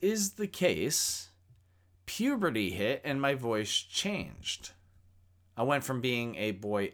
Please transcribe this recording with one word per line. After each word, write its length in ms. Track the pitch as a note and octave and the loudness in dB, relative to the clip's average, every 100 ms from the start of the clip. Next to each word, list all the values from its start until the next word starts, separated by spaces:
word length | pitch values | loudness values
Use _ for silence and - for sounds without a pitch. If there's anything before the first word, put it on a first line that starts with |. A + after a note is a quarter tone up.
is 300 | F#3+ A3 G3 | 2 2 0
the 160 | - G3+ | -2 -6
case, 800 | - F3+ D#2+ A#2 - - - - _ _ - _ _ _ _ - | 2 2 2 0 0 0 -4 -10 _ _ -20 _ _ _ _ -8
puberty 640 | - B3 C4 F3 A2+ F#2+ | 0 2 2 2 2 0
hit 300 | F2+ G#2 C#3 | 2 0 0
and 160 | C#3+ C#3 | -2 0
my 140 | C#3 | 2
voice 360 | C3+ A#2 A2 G#2+ | 2 2 0 2
changed. 1000 | - - - G3+ - - - - - - - - - - - - _ _ - | -2 -2 -4 -2 -4 -8 -10 -8 -8 -10 -20 -20 -20 -20 -20 -20 _ _ -2
I 60 | |
went 220 | B2+ C#3+ | 2 2
from 160 | C3+ B2+ | 0 0
being 340 | B2+ A#2+ A#2 | 0 0 -2
a 160 | D#2+ G#2+ | -2 -2
boy 400 | F#2+ G#2 G#2 G2 | -2 -2 0 0